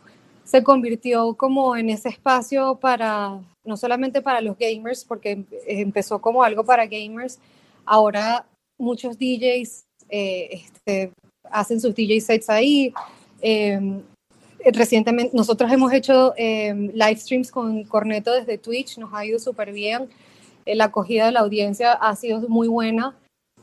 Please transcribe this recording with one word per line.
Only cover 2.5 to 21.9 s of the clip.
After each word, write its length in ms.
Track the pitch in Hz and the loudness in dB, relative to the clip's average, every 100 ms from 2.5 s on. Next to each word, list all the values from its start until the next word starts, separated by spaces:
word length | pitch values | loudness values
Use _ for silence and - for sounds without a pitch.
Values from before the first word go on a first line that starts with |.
| 277 269 262 | -2 0 0
para, 640 | 269 240 220 214 202 196 185 _ 220 | 0 0 0 -2 -4 -8 -16 _ -10
no 120 | 208 | -8
solamente 440 | 247 247 262 269 | -4 -2 -2 -2
para 200 | 269 247 | -2 -2
los 160 | 220 196 | -2 -4
gamers, 460 | 233 220 226 254 | -4 -4 -8 -10
porque 280 | - 220 214 | -10 -8 -6
em-, 140 | 202 190 - - | -8 -10 -14 -8
empezó 520 | 202 202 202 190 208 | -4 -4 -4 -4 -2
como 240 | 226 240 | 0 2
algo 200 | 240 214 | 2 2
para 220 | 220 240 220 | 2 4 2
gamers, 540 | 214 214 220 254 - _ _ _ _ - | -4 -12 -12 -12 -14 _ _ _ _ 2
ahora 600 | 214 214 202 214 233 - _ _ - | 4 4 2 -2 -2 -6 _ _ -8
muchos 420 | 240 233 254 233 | -6 -4 -8 -6
D 180 | 254 247 | -4 0
Js, 460 | 247 247 233 - _ _ _ | 0 0 -4 -12 _ _ _
eh, 400 | 208 196 185 170 | -6 -4 -6 -8
este, 600 | 190 - _ - 196 185 - _ _ - | -14 -18 _ -4 -4 -4 -10 _ _ -6
hacen 300 | 214 202 226 | -4 -2 0
sus 120 | 240 | 0
D 140 | 214 214 | 0 2
J 140 | 220 | 2
sets 280 | 220 226 220 | 2 0 2
ahí. 440 | 214 269 285 269 - - - _ _ | 2 4 4 2 -2 -14 -18 _ _
Em, 600 | 226 214 208 196 196 196 - _ _ _ _ - 254 | -2 0 0 0 -2 -6 -12 _ _ _ _ 0 2
recientemente, 640 | 226 226 226 220 240 240 247 | 4 4 4 2 0 0 0
nosotros 340 | 214 226 240 | 2 2 2
hemos 200 | 262 262 | 4 4
hecho, 420 | 269 262 262 262 247 | 2 4 6 6 2
em, 540 | 226 220 208 202 202 | -2 -2 -2 -4 -4
live 240 | 220 214 220 | 2 2 2
streams 340 | - 254 247 | -2 -4 -2
con 320 | 262 226 220 | -6 -4 -6
Corneto 480 | 214 220 214 214 214 | -2 -2 -2 -2 0
desde 260 | 247 233 214 | -2 -2 -8
Twitch, 400 | - 240 269 - | -6 -8 -8 -12
nos 160 | 214 | -12
ha 120 | 208 214 | -8 -6
ido 140 | 226 | -6
súper 340 | 226 226 208 | -6 -8 -10
bien. 340 | 202 208 233 262 _ _ _ _ _ - | -6 -4 -4 -6 _ _ _ _ _ -4
Eh, 100 | 214 | 0
la 100 | 214 | 2
acogida 400 | 214 185 226 220 | 0 -2 2 2
de 60 | |
la 100 | 240 | 2
audiencia 520 | 208 208 202 202 240 | 0 0 -2 0 0